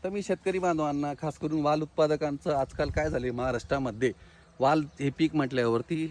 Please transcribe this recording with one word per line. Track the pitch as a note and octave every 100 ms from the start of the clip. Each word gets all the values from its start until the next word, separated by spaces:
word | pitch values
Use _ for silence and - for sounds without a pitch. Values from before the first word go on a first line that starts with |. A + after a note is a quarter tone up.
तर | F#3
मी | G3+
शेतकरी | F#3+ F#3 F#3+ F#3
बांधवांना | F3+ D#3+ D3+ C#3+ D3 C#3
खास | D#3 -
करून | D#3 D#3
वाल | D3 D#3
उत्पादकांचं | D#3 - D3+ D3+ D3+ C#3+ - C#3+
आजकाल | C3+ - D3
काय | - D#3
झाले | D3+ B2
महाराष्ट्रामध्ये, | A#2+ B2+ A#2+ - C#3 C3+ G#2+ B2 - - - - -
वाल | C3 D#3 C#3+ -
हे | C#3
पीक | C3+ D#3+ D#3
म्हटल्यावरती | C3+ B2+ A#2 A2+ - D#3+ D#3+